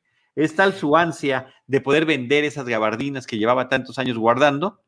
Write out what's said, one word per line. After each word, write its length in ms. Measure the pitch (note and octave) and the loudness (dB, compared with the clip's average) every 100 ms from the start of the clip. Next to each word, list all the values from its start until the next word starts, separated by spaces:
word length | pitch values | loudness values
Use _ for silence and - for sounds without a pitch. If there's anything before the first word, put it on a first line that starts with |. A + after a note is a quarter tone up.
| _ _ _ - | _ _ _ -4
Es 200 | D#3 F3 | -2 2
tal 180 | G3 | 0
su 240 | F#3+ D3+ D#3 | 0 2 2
ansia 500 | E3+ D#3 C#3+ C3 C3 _ - | 2 -2 -4 -4 -6 _ -4
de 120 | C3 | -2
poder 240 | C3+ D3 D#3+ | 2 0 2
vender 380 | C#3+ B2 C#3+ | -2 0 0
esas 220 | D3 D3 B2 | 0 -4 -4
gabardinas 600 | A2+ G#2+ A2+ C#3 C3+ - | 0 0 -2 -6 -8 -8
que 100 | A2 | -2
llevaba 320 | A2 B2+ B2+ | 2 2 0
tantos 300 | C3 B2+ B2 | -2 -2 -6
años 180 | B2+ A2+ | -4 0
guardando 640 | A2+ B2 D3 C#3 F#3+ - | 2 4 4 2 -4 -6